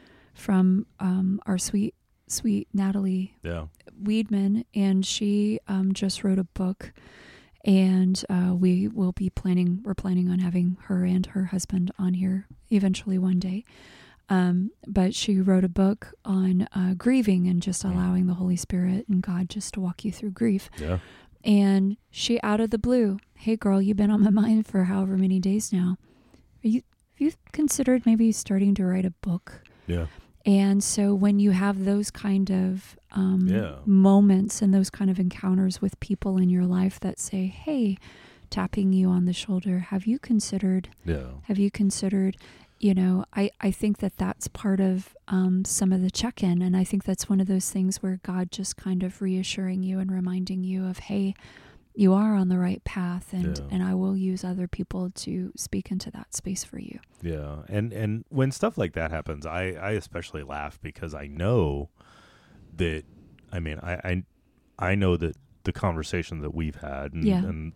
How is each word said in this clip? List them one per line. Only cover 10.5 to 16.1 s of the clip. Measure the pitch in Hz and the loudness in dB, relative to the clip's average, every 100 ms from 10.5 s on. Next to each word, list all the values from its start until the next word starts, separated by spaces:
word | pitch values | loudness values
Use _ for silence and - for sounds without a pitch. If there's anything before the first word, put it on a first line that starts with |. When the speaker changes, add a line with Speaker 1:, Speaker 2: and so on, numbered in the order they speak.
| 180 175 180 | 0 0 -2
Speaker 1:
her | - 185 | -4 0
and | 180 185 185 | 2 2 0
her | 196 185 | -2 -2
husband | 185 - 185 180 - | -4 -2 -2 -2 -2
on | 185 | -2
here | 180 185 190 - - _ | 0 0 -2 -6 -18 _
eventually | 208 190 185 - 185 | 2 2 0 -2 0
one | 185 180 | 2 2
day. | 185 190 - - - - - - - | 0 -6 -8 -20 -20 -20 -20 -20 -2
Um, | 190 180 180 196 - - | 2 2 2 -2 -6 -4
but | 190 185 | 0 2
she | - - 190 | 0 0 2
wrote | 190 185 | 4 4
a | 185 | 2
book | 175 190 214 - | 2 2 2 -6